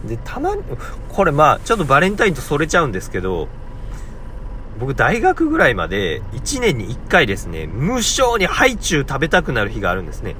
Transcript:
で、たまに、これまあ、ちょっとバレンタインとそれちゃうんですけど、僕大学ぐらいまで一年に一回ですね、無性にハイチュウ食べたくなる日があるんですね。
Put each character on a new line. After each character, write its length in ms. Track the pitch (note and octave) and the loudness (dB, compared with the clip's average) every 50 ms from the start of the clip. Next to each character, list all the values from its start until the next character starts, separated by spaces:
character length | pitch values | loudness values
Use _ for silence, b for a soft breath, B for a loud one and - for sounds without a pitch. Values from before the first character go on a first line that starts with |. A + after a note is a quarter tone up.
| - | -6
で、 120 | - A3+ | -6 -8
た 220 | G#3+ - - - B3+ | -6 -6 -8 -6 -2
ま 160 | D4 F#4 G#4+ | -2 -2 -2
に、 80 | G#4 G4+ - - B B B B B - - | -2 -4 -6 -8 B B B B B -10 -6
こ 140 | - - G3 | 0 2 4
れ 60 | E3 | 4
ま 220 | C#3+ D3 D#3 C#3+ A2+ | 6 6 6 6 6
あ、 60 | - | 4
ち 120 | - - | 2 0
ょ 40 | A#3 | 0
っ 20 | |
と 80 | G#3 E3 | 0 4
バ 140 | C3+ C3+ C#3+ | 4 6 6
レ 100 | F3+ F#3+ | 6 4
ン 60 | G#3 | 2
タ 100 | G#3 A#3 | 2 2
イ 60 | G3+ | 2
ン 20 | D#3 | 2
と 80 | - | 0
そ 160 | - - D3+ | -2 -2 0
れ 100 | C#3 E3 | 0 0
ち 80 | D#3 - | 2 4
ゃ 80 | F3 E3 | 2 2
う 40 | |
ん 40 | B2+ | 2
で 100 | G2 F#2 | -2 -4
す 100 | - - | -6 -4
け 100 | - F#2+ | -6 -4
ど、 260 | F2+ F#2 F#2 E2 D2 - - - - - - - B B B B B B B B B - - - - - - - - - - G#2+ | -2 -2 -2 -2 -4 -6 -8 -12 -12 -12 -10 -10 B B B B B B B B B -12 -10 -10 -10 -8 -8 -8 -10 -10 -8 -6
僕 160 | A#2+ C#3 C3+ | -4 -4 0
大 240 | A#2 A2+ C3 G3 A#3 | 2 2 2 2 4
学 300 | - F#4+ F#4 - E4+ D4 | 4 2 4 4 2 2
ぐ 80 | D#4 | 4
ら 100 | D#4+ F3+ | 4 4
い 80 | C#3 A2+ | 4 4
ま 140 | F2+ E2 D#2+ | 2 -2 -2
で 320 | F2+ G#2 G2 E2+ D2+ - - - - | 0 0 0 0 -2 -4 -6 -8 -8
一 280 | - - - C#4+ B3+ | -6 -6 -4 -4 0
年 160 | A#3+ G#3+ D3+ | 2 2 2
に 120 | A2+ G2 F#2 | 0 -4 -6
一 80 | - - - - | -8 -8 -2 2
回 180 | - F3+ C#3+ | 4 4 4
で 80 | G#2 G2 | 4 0
す 120 | - - | -4 -4
ね、 200 | F2+ E2 D#2 D#2+ | -8 -8 -8 -8
無 340 | D#2 E2 G#2+ C#3 G3 C4 D4+ | -6 -4 -2 0 0 0 0
性 360 | G#3+ - - - C4 A#3+ A#3 | 0 0 2 2 2 2 4
に 80 | A3 F#3 | 2 0
ハ 200 | - - - C4 | 0 2 2 2
イ 120 | C4+ A#3+ | 2 2
チ 180 | G3 - - F3 | 0 -2 0 0
ュ 80 | D3 C3 | 0 0
ウ 20 | |
食 120 | - C#3+ C3 | -2 -2 -2
べ 100 | D3+ D#3 | 0 2
た 140 | - F3+ E3 | 2 2 2
く 80 | C#3+ | 0
な 120 | C3+ A2+ G#2 | -2 -2 -2
る 60 | G2+ | -2
日 120 | A2 A2 | -4 -2
が 100 | G2 F2+ | -2 -2
あ 40 | F2+ | -2
る 60 | F#2+ | -2
ん 40 | F2+ | -4
で 80 | - - | -8 -8
す 80 | - | -8
ね。 140 | - F#2+ E2 | -8 -8 -8